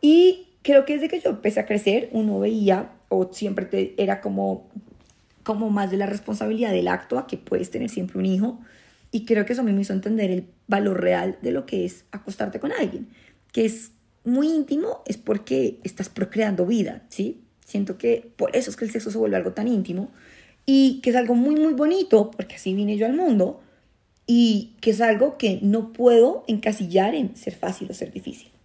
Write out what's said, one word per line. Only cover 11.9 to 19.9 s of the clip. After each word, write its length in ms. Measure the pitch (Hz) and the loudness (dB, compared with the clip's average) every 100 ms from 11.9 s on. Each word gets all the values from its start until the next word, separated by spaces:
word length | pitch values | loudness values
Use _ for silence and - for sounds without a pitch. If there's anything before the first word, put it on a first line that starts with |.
| - _ | -8 _
acostarte 480 | 208 - 196 208 214 | -16 -14 -8 -8 -6
con 120 | 277 | -6
alguien, 380 | 466 233 - - _ _ _ _ | -4 -4 -6 -14 _ _ _ _
que 140 | - 220 | -2 -2
es 260 | 220 - _ _ _ | -2 -12 _ _ _
muy 240 | 233 247 302 | -2 0 2
íntimo, 520 | 320 277 294 427 - - | 0 0 -2 -2 -6 -8
es 120 | 202 | -8
porque 640 | - 208 - 269 - 226 | -4 -6 -2 -2 -2 -4
estás 260 | - - 196 | -12 -10 -12
procreando 560 | - 190 214 214 180 180 | -6 -4 -2 -2 0 0
vida, 380 | 233 175 - _ | 0 -2 -6 _
¿sí? 320 | - 208 - _ _ - | -6 -6 -6 _ _ -10
Siento 320 | 202 196 185 | -6 -6 -4
que 340 | 240 233 - - | -2 -2 -4 -4
por 200 | - - | -2 0
eso 140 | 240 | -2
es 60 | - | -6
que 100 | 220 | -6
el 60 | |
sexo 200 | 220 214 | -6 -6
se 60 | 214 | -2
vuelve 180 | 220 190 | 0 0
algo 160 | 180 | -2
tan 140 | 190 220 | -4 -2
íntimo 420 | 226 185 | 0 -2